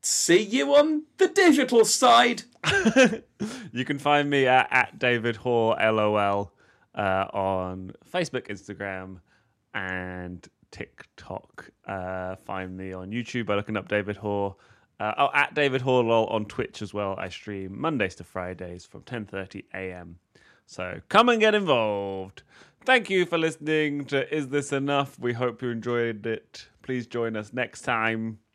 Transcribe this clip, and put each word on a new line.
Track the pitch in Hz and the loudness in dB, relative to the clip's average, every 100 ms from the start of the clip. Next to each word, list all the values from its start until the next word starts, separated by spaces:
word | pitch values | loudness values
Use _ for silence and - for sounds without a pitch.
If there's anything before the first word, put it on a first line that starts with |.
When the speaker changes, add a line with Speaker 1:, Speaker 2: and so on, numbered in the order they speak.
Speaker 1:
See | - - - 180 | -2 -2 4 4
you | 208 247 277 285 | 4 0 4 6
on | 302 302 - _ | 6 0 -6 _
the | 381 | 2
digital | - 359 277 254 233 214 | 6 6 6 4 4 4
side. | - 247 233 247 240 - _ | 4 6 6 6 0 -10 _
Speaker 2:
<laughs> | - 403 285 254 254 220 - _ 214 262 214 | 0 2 4 6 4 4 -10 _ -10 -10 -10
You | 120 131 | -6 -4
can | 143 | -2
find | 147 147 143 | 4 4 4
me | 143 131 | 2 6
at, | 127 - | 6 6
at | 127 123 - | 2 2 0
David | 127 120 113 110 | 0 2 0 -2
Hoare | 127 120 113 110 | 0 2 2 4
L | 110 110 | 4 4
O | 107 107 | 2 2
L, | 101 101 101 _ _ _ _ - | 2 0 -4 _ _ _ _ -4
uh, | 101 95 98 | 0 0 -2
on | 101 95 95 92 92 95 - _ | -2 -2 -2 -4 -8 -12 -18 _
Facebook, | 180 175 127 - | -6 -4 -6 -8
Instagram, | 104 - 98 101 95 95 92 _ _ _ _ _ | -14 -12 -10 -8 -8 -12 -16 _ _ _ _ _
and | 107 95 92 92 90 90 90 - _ _ | -10 -6 -6 -8 -10 -10 -12 -18 _ _
TikTok. | - - _ - - - - _ - - _ - | -16 -16 _ -20 -20 -14 -14 _ -20 -20 _ -10
Uh, | 98 92 92 92 92 | -8 -8 -8 -8 -12
find | - 95 92 92 | -10 -10 -8 -10
me | 95 | -12
on | 92 92 | -12 -10
YouTube | 113 117 123 107 | -8 -6 -6 -2
by | 104 | -2
looking | 104 107 | -2 -4
up | - | 0
David | 104 101 101 | -2 -2 -6
Hoare. | 107 101 98 95 _ _ _ _ | -4 -2 -4 -6 _ _ _ _
Uh, | 107 107 | -6 0
oh, | 139 | 2
at | 143 143 151 | 2 0 0
David | 143 131 | 0 0
Hoare | 127 127 | 2 2
lol | 117 113 110 | 4 2 2
on | 110 104 | -2 -4
Twitch | - 113 - | -6 -8 -8
as | 104 | -10
well. | 104 101 95 | -6 -6 -6
I | 92 | -10
stream | - - 101 95 101 | -12 -12 -10 -10 -6
Mondays | 156 143 95 - | -4 -2 -2 -4
to | |
Fridays | 101 92 90 90 90 90 - | -12 -10 -10 -10 -12 -14 -16
from | 104 | -20
ten | - 123 101 | -12 -12 -8
thirty | 98 95 98 - | -10 -10 -14 -14
A | 95 95 | -12 -10
M. | 90 87 87 _ _ _ _ _ | -12 -16 -20 _ _ _ _ _
So | - 92 - - | -10 -8 -10 2
come | 202 240 | 4 6
and | 233 | 4
get | 220 208 | 4 4
involved. | 190 127 110 101 98 98 95 - _ - - _ - | 2 2 2 0 -4 -6 -10 -14 _ -20 -20 _ 2
Thank | 254 208 | 2 2
you | 185 175 | 0 2
for | 170 | 0
listening | 160 156 147 156 151 143 135 | 0 -2 -2 0 0 -2 -2
to | 139 - | -2 -2
Is | 156 139 | -4 -2
This | 143 139 | -4 -2
Enough? | 139 139 143 139 - | -4 0 0 -2 -4
We | 123 | -4
hope | 120 123 113 | -2 -4 -4
you | 123 | -6
enjoyed | 117 113 120 117 107 113 | -6 -4 -2 -2 -4 -6
it. | 110 _ - - _ | -6 _ -20 -20 _
Please | - 127 113 | -8 -6 -6
join | 123 117 110 | -4 -4 -4
us | 104 | -8
next | 120 120 - | -6 -6 -6
time. | - 117 110 113 113 104 _ | -4 0 0 -2 -6 -10 _